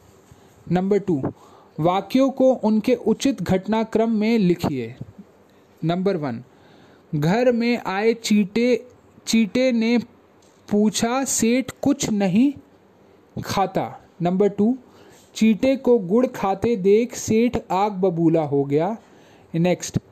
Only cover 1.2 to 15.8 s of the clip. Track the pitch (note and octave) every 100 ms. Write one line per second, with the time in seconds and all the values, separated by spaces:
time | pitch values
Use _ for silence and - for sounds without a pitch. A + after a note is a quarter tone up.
1.2 | B2+ - - - _ - D#3+ F#3+ F#3+ B3+
2.2 | C4+ C4 C4 A#3+ G#3+ A3 A3+ B3 - A3
3.2 | C#4 A#3+ E3+ F#3 G3 A3 A3 A3 A3+ G#3+
4.2 | G#3+ A#3 F3+ E3+ - C3+ A2+ B2+ - -
5.2 | - _ _ _ _ _ D#3+ F3 F#3+ F#3
6.2 | D3 A#2 - _ _ - - _ _ D#3
7.2 | D3+ G#3+ B3+ A#3 A#3 A#3+ - F#3+ A3 A#3
8.2 | - G#3 G3 A#3 B3 A#3+ - - _ -
9.2 | - A3+ A3 B3+ C4 A#3 A3+ A#3+ - _
10.2 | _ _ _ _ - G#3 G#3+ - A#3 C4
11.2 | C4+ - A3+ B3 - - C4+ C#4 - G#3
12.2 | G3 G3 C#4 C#4 - _ _ _ _ _
13.2 | _ - - - F#3 F3+ A#2 B2+ - _
14.2 | E3+ F#3 G3+ G3+ G#3 C4 - - - -
15.2 | _ - A3 A3 C4 C4+